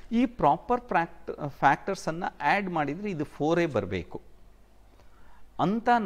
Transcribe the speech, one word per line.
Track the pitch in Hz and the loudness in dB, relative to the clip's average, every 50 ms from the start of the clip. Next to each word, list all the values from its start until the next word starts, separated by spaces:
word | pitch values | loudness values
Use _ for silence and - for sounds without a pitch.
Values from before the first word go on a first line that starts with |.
| - - 226 226 | -8 -2 0 2
ಈ | 254 247 - - | 2 2 0 2
ಪ್ರಾಪರ್ | - 147 147 170 - - 247 247 247 - | 4 4 4 4 2 0 -2 -2 0 0
ಫ್ಯಾಕ್ಟ್-, | 208 175 165 - - - - - - - 151 143 - - | 0 0 0 0 -4 -10 -12 -12 -8 -8 -8 -8 -2 4
ಫ್ಯಾಕ್ಟರ್ಸನ್ನು | - 139 147 - - - 196 190 - 175 160 165 190 202 - - 147 147 | 4 6 6 4 2 -4 -6 -4 -4 -6 -4 -4 -6 -6 -6 -2 0 2
ಆ್ಯಡ್ | 170 202 208 185 175 | 2 2 0 -2 -2
ಮಾಡಿದರೆ | 160 147 143 143 180 208 208 190 | -2 -2 -2 -4 -4 -6 -6 -4
ಇದು | 147 151 - - | -4 -6 -6 -4
ಫೋರೇ | - 143 156 170 175 170 165 131 | -2 0 2 4 4 2 2 2
ಬರಬೇಕು. | 110 95 92 98 92 82 - - - - - - - - - - - - - - - - - - - - - - - - - - - - - - - 131 | 0 -2 0 -2 -4 -4 -6 -10 -14 -14 -16 -20 -20 -20 -20 -20 -20 -20 -20 -20 -20 -20 -20 -20 -20 -20 -20 -20 -20 -20 -20 -18 -18 -18 -12 -4 0 0
ಅಂಥ | 170 208 233 220 262 240 233 214 | 0 0 0 2 4 4 4 2